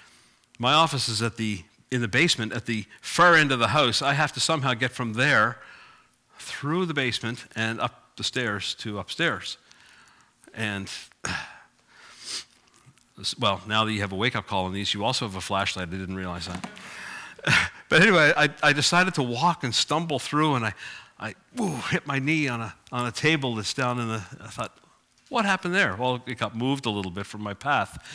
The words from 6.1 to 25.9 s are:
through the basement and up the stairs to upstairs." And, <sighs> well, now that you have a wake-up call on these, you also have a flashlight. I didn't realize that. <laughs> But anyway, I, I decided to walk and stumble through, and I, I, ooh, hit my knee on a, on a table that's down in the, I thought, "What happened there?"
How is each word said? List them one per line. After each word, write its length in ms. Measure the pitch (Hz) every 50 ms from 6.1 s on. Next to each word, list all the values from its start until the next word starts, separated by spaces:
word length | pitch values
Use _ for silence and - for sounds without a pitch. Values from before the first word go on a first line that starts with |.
| _ _ _ _ _ -
through 480 | - - - - - 143 160 180 190
the 80 | 170 156
basement 520 | 143 131 123 107 - - 113 - - - - -
and 260 | 110 113 113 117 113
up 340 | 110 117 - - _ _ _
the 80 | - -
stairs 520 | - - 131 123 110 104 101 - - -
to 240 | - - 117 104 101
upstairs." 580 | 92 - - - 165 165 113 90 - - - - _ _ - - - - - - - - _ _ _ _ _ _ - - -
And, 380 | 110 113 107 101 98 98 95 - - - - - _ -
<sighs> 40 | - 90 - - - - - - _ _ _ _ _ _ - - - - - - - - - - - _ _ _ _ _ _ _ - _ _ _ _ _ - 98 - - -
well, 220 | 120 104 98 92 92
now 200 | 107 107 110 110
that 60 | 107
you 100 | 110 104
have 100 | 101 95
a 40 | 95
wake-up 300 | 95 110 127 - 113 98
call 200 | - 104 98 92
on 80 | 92 92
these, 200 | 98 101 - -
you 100 | 104 101
also 220 | 120 131 - 127
have 100 | 107 92
a 60 | 92
flashlight. 460 | - - 101 95 98 98 - 95 90 82
I 40 |
didn't 240 | 92 95 95 90 95
realize 320 | 95 92 90 87 85 82 90
that. 220 | 90 92 - - - - - - - - - - - - - - - - -
<laughs> 240 | - 131 - - - - - - -
But 120 | - 156
anyway, 320 | 180 226 196 170 151 147 170
I, 140 | 151 151 147 151 - -
I 100 | 147 143
decided 400 | 147 139 - 175 175 185 185 175
to 80 | - 131
walk 400 | 120 120 120 151 175 170 - -
and 120 | 123 110
stumble 420 | - - - 147 160 170 165 147 123
through, 380 | - - - 147 156 156 139
and 100 | 127 113
I, 80 | 107 101 - - - - - - - _ -
I, 160 | - 110 - - _ _ - 247
ooh, 160 | 226 185 151 120 104 -
hit 160 | - 180 - 143
my 100 | 139 135
knee 300 | 131 147 160 156 151 135
on 120 | 123 113
a, 140 | 113 101 - - _ -
on 140 | - 123 123
a 60 | 120
table 420 | - - - 156 160 151 135 127 117
that's 200 | 110 101 - -
down 240 | - 131 123 123 123
in 80 | 120 113
the, 160 | 110 110 95 - - -
I 60 | - 110
thought, 280 | - - 117 - - _ _ _ _ _ _ _ _ _ _ _
"What 160 | 277 240 214
happened 300 | 202 190 185 - 180 175
there?" 200 | 196 196 127